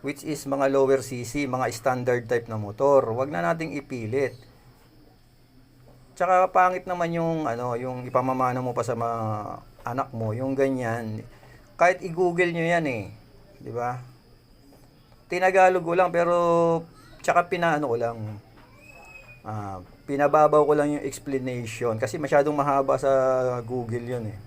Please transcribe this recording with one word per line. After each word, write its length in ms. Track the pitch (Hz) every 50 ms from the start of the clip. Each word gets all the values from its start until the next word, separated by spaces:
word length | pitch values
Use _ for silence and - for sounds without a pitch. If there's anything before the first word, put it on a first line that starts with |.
which 240 | - 139 147 - -
is 180 | - 151 139 - 139
mga 160 | 139 139 139
lower 320 | 139 139 139 135 131 135 131
C 220 | 120 123 127 123
C, 240 | 120 - - 143 143
mga 240 | 131 127 127 127 117
standard 560 | 117 - - 131 127 127 123 127 123 123 117
type 240 | 110 127 120 117 120
na 80 | 110 107
motor. 480 | 104 101 104 - 135 143 143 135 127 113 113
Wag 160 | 123 135 147
na 80 | 156 175
nating 400 | 170 170 170 165 160 - - -
ipilit. 560 | - - 135 120 113 107 117 139 139 120 - - - - - - _ - - _ _ _ _ - - - _ _ _ _ _ _ _ _ _ - - _ _ - - - - - - - - -
Tsaka 320 | 180 180 185 180 185 185
pangit 400 | - 185 180 185 185 180 - 185
naman 240 | 180 175 170 165 170
yung, 320 | 170 165 165 165 160 156
ano, 320 | 120 117 117 123 123 120 117
yung 240 | 127 127 127 127
ipamamana 560 | 127 127 127 127 127 131 131 127 131 127 123 127
mo 160 | 127 127 120
pa 80 | 123
sa 160 | 113 - 123 113
mga 220 | 117 117 117 113 110 107 107 107 104 - - - - - - - -
anak 240 | 120 123 131 139 -
mo, 240 | - 113 113 110 107
yung 240 | 120 131 135 135 135
ganyan. 640 | 139 135 135 127 123 113 113 120 117 110 107 110 - - - - - - - - - - - -
Kahit 240 | 170 180 180 180
i-google 480 | - 185 165 170 185 175 170 170 180 175
nyo 160 | 165 170 165
yan 160 | 165 175 170 160 143
eh. 240 | 123 113 - 110 - - - - - - - - - -
Di 80 | - -
ba? 320 | 113 120 120 123 123 123 - - - - _ - - _ _ _ - _ _ - - - - - _ _ _ _ - _ _ _
Tinagalog 560 | 180 180 185 185 185 190 185 185 185 180 170
ko 80 | 165 170
lang, 160 | 180 185 175
pero 240 | 170 170 170 170 175 175 175 170 170 170 170 165 165 165 165 - - - - - - -
tsaka 240 | - - 156 170 151
pinaano 400 | - 196 175 170 170 156 147 151
ko 80 | 131 117
lang. 240 | 117 120 117 117 113 107 107 104 104 - - - - - _ - - - - - - - - - - - - - - -
Ah, 320 | 104 110 107 101 98 95 92 92 - - -
pinababaw 640 | - - 143 139 147 143 147 156 151 147 147 151 147
ko 80 | 139 151
lang 240 | 147 143 147 147 147
yung 80 | -
explanation 880 | 139 - - - 143 135 131 127 131 127 120 120 110 - - 123 120 110
kasi 240 | 110 120 117 - 170
masyadong 380 | 147 131 151 143 143 151 147
mahaba 420 | 147 143 147 139 139 139 135 135 135
sa 120 | - 135 135 131 131 131 131 127 127 127 123 123
Google 400 | 113 113 123 127 120 113 113 120
yun 240 | 120 120 127 120 113
eh. 120 | 104 101 98 -